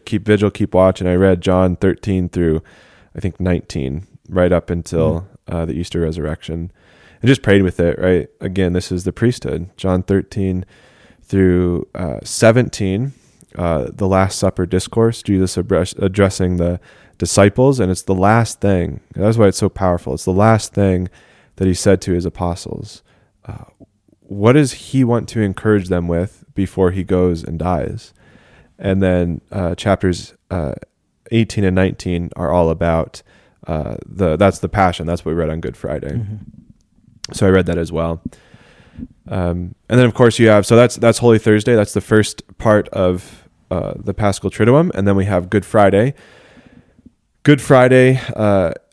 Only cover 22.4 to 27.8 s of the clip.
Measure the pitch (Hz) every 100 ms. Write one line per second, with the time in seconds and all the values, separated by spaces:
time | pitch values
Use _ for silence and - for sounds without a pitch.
22.4 | 87 87 - - 101 - _ _ _ _
23.4 | - - - _ - _ _ _ - 101
24.4 | 107 139 135 - - 131 120 117 110 117
25.4 | 101 92 110 104 90 90 85 85 90 -
26.4 | _ - 95 - 92 92 85 92 90 82
27.4 | - 82 87 85